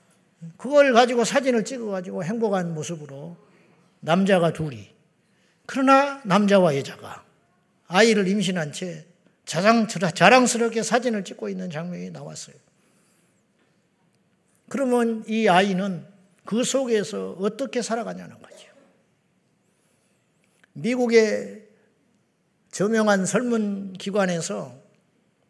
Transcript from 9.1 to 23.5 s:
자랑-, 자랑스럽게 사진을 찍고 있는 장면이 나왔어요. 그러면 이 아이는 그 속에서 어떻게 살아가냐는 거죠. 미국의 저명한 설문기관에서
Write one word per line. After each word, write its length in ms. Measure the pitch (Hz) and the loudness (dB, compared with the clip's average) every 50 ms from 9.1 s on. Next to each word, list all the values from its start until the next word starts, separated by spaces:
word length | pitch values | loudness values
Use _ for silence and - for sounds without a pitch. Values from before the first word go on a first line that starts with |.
| _ _ _ _ _ _ _ | _ _ _ _ _ _ _
자랑-, 440 | - - 160 190 214 233 233 220 - | -6 -4 2 4 4 4 4 2 0
자랑스럽게 960 | - 165 190 165 - - 175 196 240 262 247 - - 220 233 226 226 226 | -2 -2 -2 -2 2 4 6 8 8 8 6 4 2 0 -2 -2 -2 -4
사진을 420 | 214 - 220 254 233 247 226 202 185 | -2 0 -2 0 0 -2 -2 -4 -6
찍고 240 | - - - 220 208 | -8 -12 -10 -10 -8
있는 220 | 196 185 185 180 | -8 -8 -10 -8
장면이 400 | 151 151 170 180 175 175 180 - | -8 -8 -10 -10 -10 -12 -12 -14
나왔어요. 460 | 165 143 143 156 156 156 - - - - _ _ _ _ _ _ _ _ _ _ _ _ _ _ _ _ _ _ _ _ _ _ _ _ _ _ _ _ _ _ _ _ _ _ _ _ _ _ _ _ _ _ | -14 -14 -16 -14 -14 -16 -18 -18 -20 -20 _ _ _ _ _ _ _ _ _ _ _ _ _ _ _ _ _ _ _ _ _ _ _ _ _ _ _ _ _ _ _ _ _ _ _ _ _ _ _ _ _ _
그러면 560 | - 240 277 247 247 240 233 233 226 220 220 | -6 -4 -2 0 0 0 0 0 -2 -4 -6
이 220 | 220 220 226 220 202 | -4 -2 0 2 4
아이는 580 | 170 180 202 202 190 180 202 202 180 156 143 - _ _ _ _ _ _ _ | 4 4 4 2 0 -2 -4 -4 -6 -8 -12 -16 _ _ _ _ _ _ _
그 200 | - 196 233 247 | -4 -2 -2 -2
속에서 720 | - - 269 269 240 226 208 185 - 202 196 190 190 - 170 | 0 -2 -2 0 0 0 -2 -2 -4 -6 -8 -8 -8 -8 -6
어떻게 440 | 190 214 214 - 277 240 - 247 | -6 -6 -4 -6 -8 -6 -6 -6
살아가냐는 580 | 208 - 226 240 214 185 175 185 180 - 113 - | -4 -4 -6 -6 -6 -8 -12 -12 -16 -18 -20 -20
거죠. 280 | - - - - - - _ _ _ _ _ _ _ _ _ _ _ _ _ _ _ _ _ _ _ _ _ _ _ _ _ _ _ _ _ _ _ _ _ _ _ _ _ _ _ _ | -20 -20 -20 -20 -20 -20 _ _ _ _ _ _ _ _ _ _ _ _ _ _ _ _ _ _ _ _ _ _ _ _ _ _ _ _ _ _ _ _ _ _ _ _ _ _ _ _
미국의 920 | _ 143 151 226 254 247 247 226 233 226 220 214 202 208 202 196 202 - - _ _ _ _ _ _ _ _ _ _ _ _ _ _ _ _ _ _ _ _ _ | _ -6 -4 -2 0 0 0 4 6 6 4 4 0 -4 -6 -8 -14 -18 -20 _ _ _ _ _ _ _ _ _ _ _ _ _ _ _ _ _ _ _ _ _
저명한 560 | - - 180 214 226 220 214 214 202 190 185 | -6 -4 -2 0 0 2 2 2 2 2 2
설문기관에서 1500 | - - 220 247 240 | 0 0 0 0 0